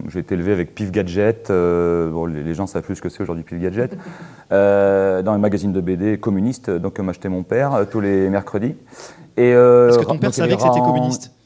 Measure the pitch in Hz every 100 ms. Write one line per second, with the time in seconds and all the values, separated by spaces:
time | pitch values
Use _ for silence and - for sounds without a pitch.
0 | - 87 80 92 87 98 82 - 101 104
1 | 90 90 104 - - 95 87 87 87 85
2 | 82 82 85 76 76 82 95 87 - 92
3 | 87 - 95 85 80 85 90 101 127 190
4 | - - - - - 98 101 101 98 98
5 | 98 92 95 104 104 98 101 95 90 90
6 | 104 104 110 98 113 131 - 87 92 -
7 | 92 87 98 92 87 113 139 131 101 110
8 | 101 98 95 101 95 104 120 - - -
9 | - - - - 123 123 123 123 120 120
10 | 113 156 202 - 120 - 127 123 123 127
11 | 127 127 - _